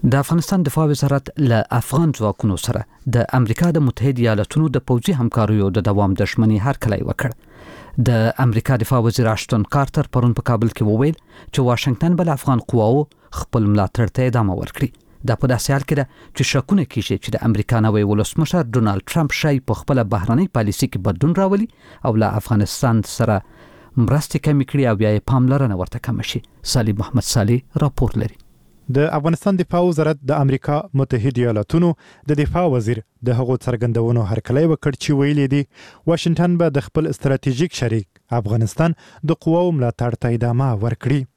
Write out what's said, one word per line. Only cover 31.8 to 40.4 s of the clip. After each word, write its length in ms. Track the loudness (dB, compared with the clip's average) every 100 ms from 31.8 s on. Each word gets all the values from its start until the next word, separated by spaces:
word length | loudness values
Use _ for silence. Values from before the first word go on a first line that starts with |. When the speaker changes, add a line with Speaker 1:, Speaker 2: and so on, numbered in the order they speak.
| 2 0 -10 -18 -4
Speaker 2:
د 100 | 0
دفاع 240 | 0 0 0
وزیر 260 | 0 0 -4 -6 _
د 160 | -2 0
هغو 180 | 0 -2
څرګندونو 680 | -2 -2 0 0 2 0 0
هرکلی 320 | -2 0 2
وکړ 340 | 2 2 -2 -4
چې 140 | -2 0
ویلي 260 | 2 2 2
دي 80 | 0 -2 -10 -20 -8 -2
واشنګټن 500 | 0 0 2 2 2
به 120 | 2
د 100 | 0 -2
خپل 220 | -4 -2 -2
ستراتیژیک 600 | -2 0 0 -2 -2 -2
شریک 580 | -2 -2 -4 _ _ -4
افغانستان 560 | 0 0 0 0 0 0 -10 -8 -4
د 100 | -2 0
قواو 260 | 2 2 0
ملاتړ 420 | -2 -2 -4 -2
ته 140 | -2 0